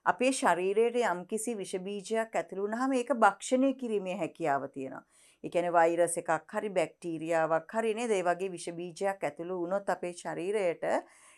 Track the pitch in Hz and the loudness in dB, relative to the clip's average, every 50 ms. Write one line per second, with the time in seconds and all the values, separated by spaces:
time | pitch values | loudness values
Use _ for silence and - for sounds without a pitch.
0 | - - - - 247 262 262 - 269 190 170 170 185 190 196 214 233 233 233 247 | 0 0 2 2 2 2 2 2 2 2 2 4 2 2 2 4 2 2 2 0
1 | 233 196 175 175 180 185 220 214 220 240 233 202 180 - - 185 180 202 202 202 | 0 0 0 -2 -4 -4 -4 -4 -4 -4 -6 -6 -6 -6 -6 -6 -6 -6 -8 -8
2 | 190 - 220 220 226 220 - 175 160 - 185 190 202 208 220 240 262 269 269 247 | -6 -2 -2 -2 -2 -2 -2 -4 -4 -4 -4 -4 -4 -2 -2 0 0 0 0 0
3 | 240 - 277 226 220 196 202 - - - 262 254 269 277 262 - 247 226 214 202 | 0 0 2 6 6 4 4 4 -2 0 2 4 4 4 2 0 -2 -2 -2 -2
4 | 185 185 180 202 165 147 - - 165 143 139 135 135 139 - 139 131 131 - - | -2 -2 -4 -4 -4 -6 -4 -2 0 0 0 0 -2 -4 -8 -8 -8 -8 -10 -12
5 | - _ _ _ _ - _ _ - 156 180 175 175 175 170 170 165 170 170 170 | -16 _ _ _ _ -20 _ _ -8 -2 0 0 2 4 6 6 6 6 6 4
6 | 170 165 - 175 165 - 160 156 - - - 214 208 214 185 180 160 160 - - | 2 2 2 -2 -2 0 -2 -2 -2 -4 -6 -6 -4 -2 -2 -2 -2 -2 -4 -10
7 | - 170 160 156 160 165 170 160 160 156 160 160 160 - 220 226 226 226 208 220 | -8 -8 -6 -6 -2 0 0 2 2 2 2 0 -2 -2 -4 -2 0 0 -2 -2
8 | 247 233 208 185 170 175 175 175 190 196 175 160 - 180 170 170 175 180 160 - | 0 0 2 2 2 2 0 0 -2 -6 -6 -8 -8 -8 -8 -8 -8 -8 -6 -4
9 | 196 196 196 196 170 147 147 - 170 175 185 180 170 170 190 202 196 - 180 - | -2 -2 -2 -2 -4 -6 -4 -6 -6 -6 -4 -4 -2 -2 -2 -2 -2 -2 -4 -2
10 | 180 175 175 - - 170 156 156 170 190 208 214 190 170 156 - - 170 226 302 | -4 -8 -8 -8 -8 -8 -6 -4 -4 -2 0 0 0 0 0 0 -2 0 0 -2
11 | 339 - - - - - - | -2 -6 -16 -20 -20 -20 -20